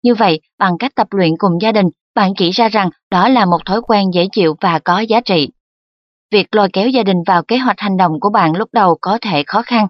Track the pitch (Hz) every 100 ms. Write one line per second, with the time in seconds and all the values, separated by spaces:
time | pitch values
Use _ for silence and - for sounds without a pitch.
0 | 240 226 214 160 _ _ 196 170 262 -
1 | 214 196 170 165 196 170 220 214 185 -
2 | _ - 190 196 175 190 226 214 185 -
3 | _ 180 208 262 190 170 - 208 233 208
4 | 196 175 185 - 165 156 185 160 - 180
5 | 220 220 208 180 139 _ _ _ _ _
6 | _ _ _ 208 175 214 196 190 220 254
7 | 196 180 170 175 170 247 254 196 208 185
8 | 180 156 202 208 170 170 226 233 190 160
9 | 185 220 220 151 147 208 233 240 202